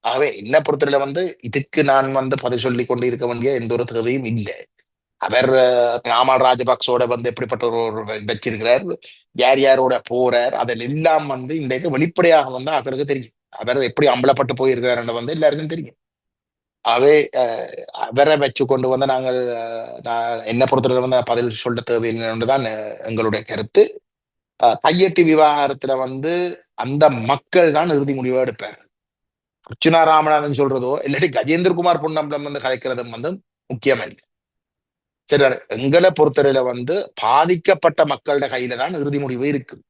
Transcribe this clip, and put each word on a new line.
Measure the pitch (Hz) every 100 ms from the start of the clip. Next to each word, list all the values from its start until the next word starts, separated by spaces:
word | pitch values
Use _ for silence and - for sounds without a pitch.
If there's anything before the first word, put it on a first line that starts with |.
ஆகவே | 117 127 143 101
என்னை | 104 151
பொறுத்தவரையில | 147 147 143 139
வந்து | 139 147 185 -
இதுக்கு | 123 - - -
நான் | 143 135 135
வந்து | 135 131 131
பதில் | 127 120
சொல்லி | 127 120 123
கொண்டு | 123 123
இருக்க | 120 120
வேண்டிய | 117 123
எந்த | 135 117
ஒரு | 117
தேவையும் | 120 117 117 135
இல்லை. | 120 113 101 - - _ _ _ _ _
அவர், | - 123 127
அஹ், | 131 127 123 120 117 117
நாமல் | 117 131 131
ராஜபக்சோட | 127 127 127 123 - 123 120
வந்து | 120 120
எப்படிப்பட்ட | - 123 113 117
ஒரு, | 117
ஒரு | 113 107
வ-, | 104 107 104
வச்சிருக்கிறார், | 110 - 110 113 127 92 - - - _
யார் | - 123 135
யாரோட | 135 131 131 123 -
போறார், | 123 127 120 123
அதில் | - 120 117
எல்லாம் | 120 151 160 156 147
வந்து | 131 127 160
இன்றைக்கு | 135 131 175
வெளிப்படையாக | 131 156 175 170 160 131
வந்து | 127 135
ஆக்களுக்கு | 151 127 131
தெரியும். | 143 139 110 _ _
அவர் | - 110 131
எப்படி | 123 - 143
அம்பலப்பட்டு | 123 127 135 127 123
போயிருக்கிறாருன்னு | 131 120 123 120 117
வந்து | 117 120
எல்லாருக்கும் | 160 151 143 156
தெரியும். | 165 135 _ _ _ _ _ _ _ _ _
ஆகவே, | - 120 139 151 - 127
அஹ், | 120 113 - - - -
அவரை | - 120 147 151
வச்சு | 139 - 127
கொண்டு | 135 127
வந்து | 131 135
நாங்கள், | 131 131 127 123
அஹ், | 117 117 113 117 120
நான் | 117 117 117 117
என்னை | 110 117 131
பொறுத்தவரை | 131 127 127
வந்து | 127 127
பதில் | 117 120 120
சொல்ல | 110 123 117
தேவையில்லை | 113 120 113 113 113
என்றுதான், | 113 117 135
அஹ், | 117 107 107 110
எங்களுடைய | 113 113 110 107
கருத்து. | 107 - 107 - 220 - _ _ _ _ _ _
அஹ், | 120 110
கையெட்டி | - 175 190 165
விவகாரத்துல | 165 156 151 147 139 139 135 131
வந்து | 131 131 151 175 175 175 _
அந்த | - 120 143 156 127
மக்கள் | 113 147 _ 180 170
தான் | 151 175
இறுதி | 147 139
முடிவை | 135 127 127
எடுப்பார். | 127 110 98 - _ _ _ _ _ _ _ _
அர்ச்சுனா | _ 120 160 165
ராமநாதன் | 160 156 156 151 147 135
சொல்றதோ | 139 131 123 147
இல்லாட்டி | 135 139 180
கஜேந்திரகுமார் | 120 131 165 180 175 175 165
பொன்னம்பலம் | 156 156 151 147
வந்து | 143 143
கதைக்கிறதும் | 135 127 131 123 120
வந்து | 117 143 190 _ _ _
முக்கியம் | 127 139 120
இல்லை. | 95 - _ _ _ _ _ _ _ _ _ _ -
சரி, | 143 139 120 _
எங்களை | 110 135 160 185
பொறுத்தவரையில | 156 151 135 139 131
வந்து | 127 123 127 185 -
பாதிக்கப்பட்ட | - 110 135 170 175 180 180 165 156
மக்களோட | 151 139 - 143 135
கையில | 127 123 123
தான் | 143
இறுதி | 175 143 143
முடிவு | 139 123 139
இருக்கு. | 147 - -